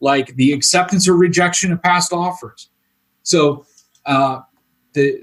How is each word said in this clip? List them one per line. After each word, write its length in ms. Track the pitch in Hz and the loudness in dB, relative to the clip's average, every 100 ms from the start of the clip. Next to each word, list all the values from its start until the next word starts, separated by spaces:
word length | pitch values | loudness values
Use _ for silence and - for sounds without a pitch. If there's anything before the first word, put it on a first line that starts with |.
like 340 | 139 139 127 127 | -2 -2 -2 0
the 160 | 131 | 0
acceptance 540 | 143 - 175 180 196 180 | 2 0 0 0 0 2
or 80 | 175 | 4
rejection 560 | 175 170 175 175 190 | 4 2 0 -2 -2
of 100 | 170 | -2
past 300 | 180 180 170 | 0 0 0
offers. 560 | 175 180 185 110 - - _ _ _ _ _ | -4 -4 -6 -14 -20 -20 _ _ _ _ _
So, 420 | - 175 147 143 - _ _ _ | -2 0 2 -2 -10 _ _ _
uh, 360 | - 135 135 131 - _ _ _ _ | -4 0 0 -4 -12 _ _ _ _
the, 300 | 147 139 131 | -2 -2 -2